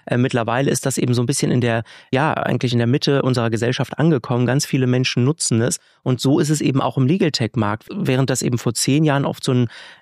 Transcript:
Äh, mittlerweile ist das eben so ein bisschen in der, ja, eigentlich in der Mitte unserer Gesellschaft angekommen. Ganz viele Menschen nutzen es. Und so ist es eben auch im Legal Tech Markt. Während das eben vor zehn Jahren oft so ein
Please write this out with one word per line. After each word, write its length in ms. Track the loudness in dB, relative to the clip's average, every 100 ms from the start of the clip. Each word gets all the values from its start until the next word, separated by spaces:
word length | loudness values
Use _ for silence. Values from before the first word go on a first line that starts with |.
| -4
Äh, 100 | 0
mittlerweile 520 | 2 0 0 0 0
ist 160 | -2 -2
das 120 | -2
eben 160 | 0
so 100 | 2
ein 20 | 0
bisschen 240 | 0 0
in 120 | 0
der, 220 | 0 0 -4 -16 -4
ja, 220 | 0 0
eigentlich 400 | 0 -2 -2 0
in 60 | 0
der 80 | 2
Mitte 340 | 0 2 0
unserer 280 | 0 0 0
Gesellschaft 480 | 0 -2 -2 -4 0
angekommen. 480 | 2 2 0 0 2
Ganz 200 | 0 0
viele 220 | 0 2
Menschen 360 | 0 0 0
nutzen 380 | 0 0 0 0
es. 160 | 0 -4 _ _
Und 180 | -2 0
so 200 | 2 2
ist 100 | 2
es 100 | 0
eben 220 | 0 0
auch 160 | 0 0
im 100 | 0
Legal 240 | 2 0
Tech 200 | 0 -2 -2
Markt. 300 | -2 -4 -8
Während 400 | -6 0 0 0
das 120 | 0
eben 160 | -2 -2
vor 160 | -2
zehn 320 | -2 0 2 2
Jahren 180 | 0
oft 180 | -2 -4
so 120 | 0
ein 160 | 0 0 -4 -20 -12